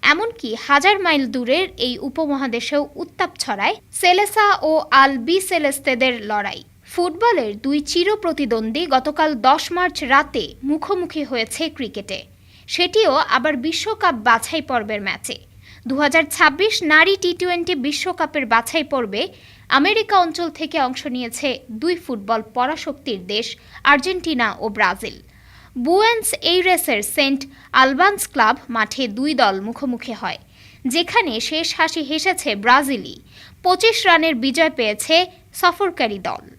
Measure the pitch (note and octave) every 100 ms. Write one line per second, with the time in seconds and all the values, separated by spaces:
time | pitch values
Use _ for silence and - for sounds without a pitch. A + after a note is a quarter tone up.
0 | C4 D4+ A4+ A#4 A#3+ A3+ - C#4+ E4 G4+
1 | F4 D4+ B3+ B3 A#3+ D4 F#4 - B3 A#3+
2 | C#4 B3+ D#4 C#4 C4+ A#3 - D4 D4 -
3 | E4+ - F4+ F4+ - G#3 G#3+ G#4+ _ -
4 | F4+ F4+ G#4 - G#4 F#4+ D#4 D#4 - C4+
5 | C#4 C4+ A3+ F4+ F#4+ F4 D4 C#4 - B3+
6 | C4 A#3+ G#3 G#3 G3+ - - _ - -
7 | F4 E4 A#4 F#4+ A3+ G#3 C4+ D4 C#4+ E4+
8 | F4 G#4+ F4+ D4+ C4+ A3+ A3 A#3 E4+ C4
9 | C4 D4+ D#4 C#4 B3 D4+ - F4 F4+ -
10 | C4+ C#4 D4 B3+ F#3 - C4+ D#4 - F#4+
11 | F4 D#4 C#4 B3 A3 - D#4+ D4+ A#3 -
12 | G3 F#3+ - - - - - - F4+ G#4
13 | G#4 C#4 - C4+ C4 D4 C#4 D#4+ - A4
14 | G4 B3+ G#3+ A#3 A#3 E4 D4+ B3 G#3 G#3
15 | G3 - - D#3 - - - - A#3+ C4+
16 | D4 D#4+ D#4+ - D#4 C#4+ G#4 G#4+ D#4+ D#4
17 | F4 G4 F4+ F4 F4+ F4 E4+ E4 C4 C#4+
18 | F#4 F4+ D4+ D4+ B3 A3+ A#3 E4 D4+ C4+
19 | A3+ G3+ F4 - - - - C4+ D#4+ G#4+
20 | A4 G4+ F4 D#4+ E4+ D#4 D#4+ E4 B3+ B3+
21 | D4 B3 A#3+ A3+ C#4+ B3 - A3 D#4 F4
22 | - A#3+ G3 A3+ A3+ B3+ B3+ D#4 - C#4
23 | - G3+ F3+ G3+ A#3+ - - - - C#4+
24 | D#4+ F#4 E4+ C#4 A3+ - G#3+ G#3 G3 F#3+
25 | A3+ - - - - - - - A#3+ F4+
26 | A4 A#4 - - E4 F4+ F#4 F4 F4 A3
27 | G#3 - C#4 C#4 - - - - C4 C#4
28 | F#4+ G4+ - C#4 A3 B3+ - A#3 G#3+ -
29 | B3+ G3+ C#4+ D4 A3 G3 G3+ A#3 C#4 A#3+
30 | - A3 G3 - - - - - C4+ C#4+
31 | F4 A#4 F#4 A3 - D#4 E4 - D#4+ E4
32 | C#4 D#4 F#4+ F#4 - G3+ G#3+ C4 C#4 B3+
33 | C3+ - - - - - F4+ F#4 A4+ A4
34 | F#4+ E4+ D#4+ C4 C4+ C4 D#4+ D#4 A3 G#3+
35 | - E4 F4+ - _ - F4+ F4 G4 F4+
36 | A#3+ G3+ F3+ - -